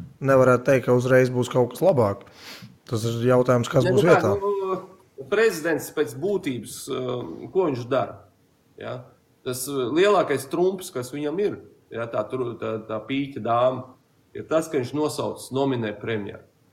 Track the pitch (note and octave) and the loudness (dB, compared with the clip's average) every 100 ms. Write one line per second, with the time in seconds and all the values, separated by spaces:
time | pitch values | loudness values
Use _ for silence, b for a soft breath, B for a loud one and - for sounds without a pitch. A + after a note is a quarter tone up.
0 | B - C3+ C3+ B2+ B2 C3+ C3+ A#2 B2 | B -8 2 6 6 4 4 2 4 2
1 | B2 C3 C3 B2 A#2+ B2+ B2 - E3+ D#3 | 4 4 4 2 0 2 0 2 2 4
2 | G#2 G2 - B B B B - - A#2 | 2 0 -10 B B B B -20 -8 -4
3 | A#2 A#2 A#2+ B2+ B2+ B2 A#2 C#3+ B2 B2+ | -4 -2 2 4 4 2 2 2 4 4
4 | F3 D3+ A2+ G2+ G3+ G3 F#3+ F#3 - - | 6 6 4 0 0 -2 -2 -6 -8 -20
5 | _ - C3 G#3 A3+ E3+ D#3+ D3 - - | _ -20 -4 2 2 0 -2 -2 -4 -4
6 | D3 B2+ F3 G3 D#3 B2 A#2+ - - B2+ | -4 -2 -2 -2 -2 -6 -8 -14 -8 -6
7 | B2+ B2+ E2 E2 - F#3 F3 B2+ A#2+ C3 | -4 -6 -8 -12 -4 0 0 -2 -2 -2
8 | G#2+ - - _ _ _ _ - A2+ B2 | -2 -8 -20 _ _ _ _ -16 -12 -12
9 | B2+ _ _ _ C3 B2+ - C#3 A#2+ D3+ | -14 _ _ _ -8 -6 -4 -4 0 2
10 | G3+ G3 D#3 C3+ - D#3+ F3+ F#3+ - C3 | 4 4 2 0 -2 0 0 0 -8 -8
11 | B2 D3 D3 E3 G3+ G#2 - _ _ A2+ | -8 -6 -4 -2 -2 -4 -12 _ _ -10
12 | A#2 - G#2 B2+ A#2+ A2 A2+ A2 G#2+ A2 | -6 -4 -4 -4 -6 -6 -6 -6 -6 -10
13 | - C3+ C#3+ B2+ A2 A#2 B2+ B2+ A2+ - | -6 -6 -4 -6 -2 2 2 0 -8 -20
14 | _ _ _ - - D#3 D#3+ D3 A#2+ C#3+ | _ _ _ -16 -2 -2 0 -2 -2 -2
15 | D3+ - A2 - - C3 C#3 B2+ G#2+ G#2 | -2 -2 -6 -6 -6 -2 0 0 -2 -6
16 | A2+ A2+ G2 - - _ _ | -6 -6 -6 -12 -20 _ _